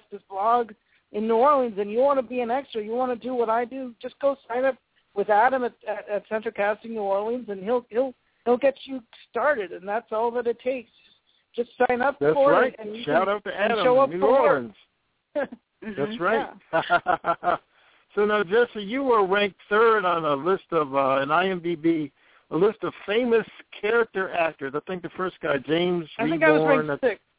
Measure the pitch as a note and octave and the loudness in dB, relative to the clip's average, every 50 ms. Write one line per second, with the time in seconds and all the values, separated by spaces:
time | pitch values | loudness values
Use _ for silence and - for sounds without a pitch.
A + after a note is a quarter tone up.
0 | - _ - G3 - _ G3 F#3+ G3+ A3+ A#3+ A#3+ A#3 G#3+ G#3+ _ _ _ _ _ | -4 _ -18 -18 -16 _ -8 -2 0 2 2 2 0 -2 -8 _ _ _ _ _
1 | _ _ - G#3 A3 A3 A3+ A3+ B3 D4 D4 C#4 B3+ A#3 G3+ F#3 G#3 G3+ G#3+ A#3 | _ _ -8 -6 -2 0 2 4 6 6 4 4 2 0 -2 -6 -6 -4 0 2
2 | C4 C#4 C#4+ C4+ B3+ G#3+ B3+ B3 A#3+ A3+ A#3+ C#4 C4+ - - A3+ G#3 G#3+ A3+ B3 | 2 2 2 2 -2 -4 -6 -6 -4 -2 -2 -4 -4 -6 -10 -10 -8 -6 -4 -4
3 | C4 B3+ B3 A3 - B3 B3+ A#3+ A#3 A3 A3 A#3 B3 A3+ C4 C4+ C4 B3 A3+ _ | -2 -2 -4 -6 -6 -6 -4 -2 -2 0 0 -2 -2 -4 -8 -10 -12 -12 -14 _
4 | - B3+ - _ - C#4 C4+ - _ - - B3+ C4 C4+ C4 - _ _ _ _ | -16 -16 -10 _ -2 -2 -2 -2 _ -8 -4 -2 -2 -2 -2 -4 _ _ _ _
5 | _ _ _ G3+ G3 G#3 G#3 G3+ A#3 C4 C4 C4 B3 A3+ - _ - A3 G3+ G3 | _ _ _ -4 0 2 4 4 4 4 2 0 -2 -4 -6 _ -10 -10 -10 -8
6 | - - G#3 G3 - _ G#3+ A3 G#3+ A3+ G#3 - G3+ G3+ A3 G#3+ - A3+ A3+ A3 | -8 -6 -6 -6 -6 _ -8 -6 -6 -6 -4 -2 -2 -2 -2 -4 -8 -10 -8 -6
7 | G3+ G3 G3 G3 G#3 A3+ A#3+ B3+ A#3+ G#3+ G#3 F#3+ F#3 G#3 B3 B3 B3 _ G#3 A3+ | -4 -2 -2 -2 -2 -4 -6 -6 -8 -10 -10 -10 -4 -4 -4 -4 -4 _ -4 -2
8 | C4+ C4 B3 _ _ _ _ _ _ A#3 B3 A#3+ - C4+ C4+ - - C4+ C4+ C4 | -2 -2 -6 _ _ _ _ _ _ 0 0 2 2 0 0 0 -8 -12 -12 -12
9 | - _ _ - - _ _ A#3 A#3 D4 D4 A#3 G3 E3+ F3 F3 F3+ G3+ G3+ A#3 | -12 _ _ -20 -20 _ _ -2 0 0 0 0 -2 -8 -10 -12 -8 -6 -6 -6
10 | A#3 _ A3+ G#3+ A#3 A#3+ A#3 B3 A#3 A#3 A#3 A#3 - B3+ C4+ B3+ A3+ _ _ _ | -6 _ -4 -2 -2 0 -2 -2 -2 -4 -4 -4 -4 -6 -6 -6 -8 _ _ _
11 | _ _ _ _ _ _ _ _ _ _ _ - A#3+ - _ - B3 B3 B3 A#3+ | _ _ _ _ _ _ _ _ _ _ _ -8 -8 -8 _ -2 0 0 0 0
12 | B3 C#4 C4+ - - D3 D#3+ C#4+ C4+ C#4 - G#3+ B3 B3+ - - - G#3 G#3+ A3+ | 0 -2 -2 0 0 2 4 4 4 6 6 6 4 2 0 -6 -12 -12 -12 -8
13 | A#3+ D3 D3 E3 F#3+ F#3+ G3+ G#3 - G3+ C#3+ F3 G3+ A3+ A#3 G#3+ G3 B3 B3 C4 | -4 0 0 2 2 2 -2 -4 -4 -8 -4 -2 0 0 0 2 2 4 6 4
14 | C#4 C4+ D#3+ F3+ F#3+ - B3+ C4+ B3 G3+ E3 C3+ A#2+ A2 - _ _ _ _ _ | 4 2 2 0 2 4 4 4 4 4 2 2 0 -6 -12 _ _ _ _ _
15 | _ _ _ _ _ _ _ D4 C4+ - - - _ _ _ _ - A3 G3+ - | _ _ _ _ _ _ _ -6 -6 -6 -10 -18 _ _ _ _ -14 -12 -6 -4
16 | C#3+ G#3 A3 - E3+ F#3+ A3 A3+ - F#3+ - G3 _ _ - E3 C#3+ - F3+ E3+ | -4 -4 -4 -2 0 0 0 0 -2 -4 -10 -18 _ _ -2 -2 0 2 0 0
17 | - - F3 - - F3 E3+ - - F3 E3+ - - _ _ _ _ _ _ _ | 2 0 -4 -2 -2 -4 -4 -2 -2 -2 -2 -2 -6 _ _ _ _ _ _ _
18 | _ _ _ G3+ G#3 G#3 G#3+ G#3 G#3 E3 G3 A#3 A#3 A#3 - A3 G3+ F#3+ A#3 C#4 | _ _ _ 0 0 2 2 0 0 2 2 2 2 2 -2 -8 -8 -6 -4 -2
19 | C#4 C4 A#3 G#3+ G3 F3 F#3+ G#3 G3+ G3+ F3 _ - _ G#3 G#3+ A#3 A3+ A3 G#3+ | 0 2 4 4 4 4 2 2 0 0 -2 _ -6 _ 2 4 6 6 4 4
20 | F#3 F3+ E3+ E3+ D#3+ D3+ D3 C#3 C#3+ F3 G3 F3+ - _ F3 D#3+ D3+ C3+ C3+ C#3 | 2 2 0 0 0 0 0 0 0 0 0 0 -2 _ -2 -2 0 0 0 0
21 | C3+ C3 C3+ C#3 C#3 C#3+ D#3 E3+ F#3 F#3+ F#3+ F3+ D#3+ F3 F3 D3+ D3+ E3 E3 D#3+ | 2 2 2 0 0 2 2 2 2 0 -2 -4 -4 -4 -6 -2 0 0 0 0
22 | D3+ C#3 - _ _ _ _ _ _ _ - D#3 F#3+ A3 G3+ - - D#3+ - - | -2 -6 -10 _ _ _ _ _ _ _ 0 2 2 2 0 -2 -6 -8 -8 -10
23 | - - G3+ A#3 B3+ A#3+ A3+ A3 G#3 - - - - _ - - - G#3 A3+ A#3 | -8 -2 0 0 2 2 2 2 0 -2 -10 -20 -20 _ -16 -6 -4 0 2 2
24 | A3+ - _ F#3+ F#3+ D#3+ D3+ F3+ E3 D#3+ D3+ - C#3 C3+ B2+ D3 - - F#3 F3+ | 0 0 _ -4 -6 -4 -2 -2 -2 -2 -2 -4 -8 -6 -6 -6 -6 -6 -10 -8
25 | F3 D#3 - - F#3 F3+ - - - D#3 D3 C#3 A#2+ C3 D#3 E3+ F3 F3+ F3 E3+ | -10 -12 -8 -6 -6 -6 -6 -6 -4 -4 -4 -2 -2 -2 0 0 2 0 0 -2
26 | D#3+ D3 - - - - E3 - D#4+ D#4+ - - D#4 D#4 C#4 C4 - D3+ C#4+ - | -4 -8 -8 -4 -4 -2 0 2 4 4 4 4 4 4 2 2 2 -2 -4 -2
27 | - A#3+ G3 - _ _ _ | -2 -2 -2 -4 _ _ _